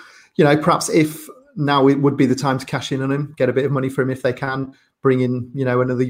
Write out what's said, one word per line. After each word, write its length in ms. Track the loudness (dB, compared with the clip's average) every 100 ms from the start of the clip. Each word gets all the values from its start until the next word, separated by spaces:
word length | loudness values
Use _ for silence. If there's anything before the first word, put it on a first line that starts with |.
| -20 -20 _ 2
you 80 |
know, 140 | 4 4
perhaps 320 | 2 0 0
if 380 | 0 0 -2 -18 -20 _ -4
now 320 | 0 4 4
it 120 | 4
would 180 | 2 2
be 80 | 0
the 100 | 2
time 220 | 0 -4
to 80 | -4
cash 260 | -8 -6
in 100 | -6
on 100 | -4
him, 220 | -4 -6 -2
get 120 | 0
a 40 |
bit 120 | 0 0
of 60 |
money 180 | -2 -2
for 120 | -2
him 80 | -2
if 140 | -2
they 100 | -4
can, 400 | -4 -6 -6 -8 -12 _ _
bring 200 | 2 2
in, 300 | 0 -2 -6
you 100 | -4
know, 180 | 0 0
another 240 | 0 0 -2